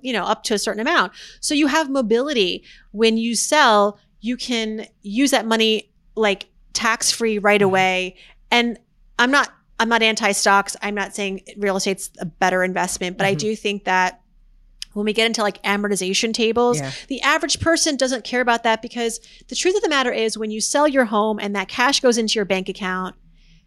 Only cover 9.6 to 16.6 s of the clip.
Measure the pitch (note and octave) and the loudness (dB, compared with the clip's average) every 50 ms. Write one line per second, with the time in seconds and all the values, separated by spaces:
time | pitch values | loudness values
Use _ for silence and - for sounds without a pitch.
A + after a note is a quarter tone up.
9.6 | _ _ _ - A#3 A3 A#3 A3+ A3+ A3 A3 G#3+ A3+ G3+ G3+ - - G#3+ G3 G3 | _ _ _ -4 0 2 2 2 2 2 2 2 0 0 0 2 2 4 4 4
10.6 | G3 - - - - G#3 G#3 G#3 G3 G3+ - - G3+ G3 F#3+ F#3+ - - - G#3 | 4 0 -4 -8 -8 -6 -6 -6 -6 -6 -6 -6 -6 -6 -6 -8 -12 -16 -10 -4
11.6 | G3+ G3+ F#3+ G3 - G3+ F#3+ F#3 - - _ - G3 E3+ - - - F3+ F#3 F#3 | -2 -2 -2 0 -2 -2 -4 -4 -6 -12 _ -10 -10 -10 -6 -2 0 0 2 2
12.6 | F#3 F#3 F3+ F3+ F3 F3+ - - F#3+ F3+ F#3 F#3 G3 G3 G3 D3 A3 G#3+ A3 G#3+ | 0 0 -2 -2 -4 -4 -4 -6 -6 -6 -4 -2 0 0 0 0 -2 -4 -4 -4
13.6 | - G#3+ G3+ G3+ - G3+ F#3+ F#3 F#3 F#3 - - _ _ _ _ _ _ _ _ | -4 -6 -6 -4 -2 0 0 2 2 0 -2 -6 _ _ _ _ _ _ _ _
14.6 | _ _ _ - - - - G#3 - A3 G#3 A3+ A3+ A3+ A3+ A#3 G#3+ G3+ G3 - | _ _ _ -20 -20 -12 -8 -4 -4 -2 0 2 2 0 0 0 -2 -4 -4 -4
15.6 | - - G3+ G3+ G#3 G#3 G3+ F#3 G3 F3+ F#3+ - - A3+ A3 A#3+ A#3 A3 A3+ A#3+ | -4 -4 -2 -2 -2 -2 -2 -2 -2 -2 -2 -2 -2 -2 -2 0 0 0 2 2